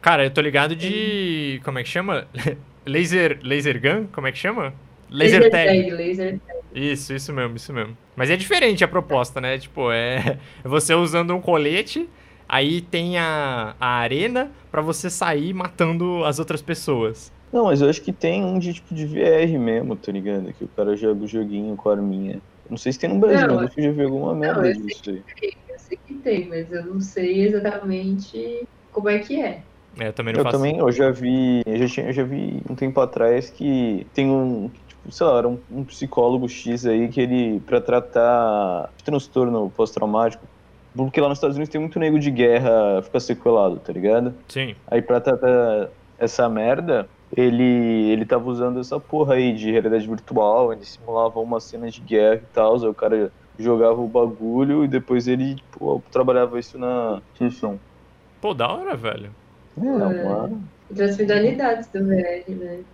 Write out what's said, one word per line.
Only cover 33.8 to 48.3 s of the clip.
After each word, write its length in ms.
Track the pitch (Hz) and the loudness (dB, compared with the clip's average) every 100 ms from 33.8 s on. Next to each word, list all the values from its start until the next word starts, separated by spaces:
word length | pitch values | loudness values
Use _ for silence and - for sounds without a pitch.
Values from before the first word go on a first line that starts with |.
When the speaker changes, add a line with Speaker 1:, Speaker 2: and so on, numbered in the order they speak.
| 120 98 - | 0 -4 -4
Speaker 3:
tem 160 | - 135 | -2 2
um, 400 | 135 131 117 107 - - | 2 0 -4 -6 -12 -20
tipo, 200 | - - | -20 -20
sei 160 | - 170 | 0 2
lá, 120 | 123 | 4
era 100 | 120 | 2
um, 100 | 123 - | -2 -10
um 140 | 123 135 | -10 -10
psicólogo 640 | - 135 - 120 127 123 | -10 -4 2 2 2 -2
X 360 | - 120 120 120 | -6 -6 -2 0
aí 220 | 113 117 | 2 0
que 140 | 123 | 0
ele, 400 | 123 123 117 104 | 0 0 0 -2
pra 180 | - 123 | 0 0
tratar 1120 | 120 123 123 123 117 120 113 104 98 87 - - - | 2 0 0 2 4 4 2 0 0 -2 -6 -10 -4
transtorno 640 | 147 135 127 123 117 98 | -4 -2 0 0 0 -2
pós-traumático, 680 | - 110 - 107 107 113 - - - _ - - | 0 -2 0 0 2 0 -2 -20 -20 _ -20 -14
porque 280 | 127 131 156 | -6 -2 2
lá 80 | 143 | 0
nos 80 | 143 | 0
Estados 180 | 151 143 | -2 -2
Unidos 160 | 151 | -6
tem 80 | 156 | -6
muito 180 | 160 170 | -6 -2
nego 220 | 160 151 | 2 2
de 100 | 143 | 2
guerra 720 | 123 120 117 127 113 104 95 | 4 4 6 4 4 4 2
fica 200 | 95 127 | 0 -4
sequelado, 560 | - 120 120 113 95 87 | -2 0 4 6 4 0
tá 160 | - | -8
ligado? 400 | 90 98 113 123 123 - | -2 2 2 0 -8 -10
Speaker 1:
Sim. 260 | 135 131 104 - | -6 -6 -8 -2
Speaker 3:
Aí 140 | 117 | -2
pra 200 | - 120 | 2 0
tratar 680 | 127 127 127 123 117 107 101 - - - | 2 2 4 4 4 0 -2 -10 -20 -4
essa 300 | 117 - 120 | -4 0 0
merda, 580 | 110 113 139 170 123 95 _ _ - | 2 0 0 0 -2 -2 _ _ 0
ele, 760 | 127 120 127 123 117 113 107 | 2 4 4 4 2 2 2
ele 140 | 110 | 2
tava 240 | 110 | 2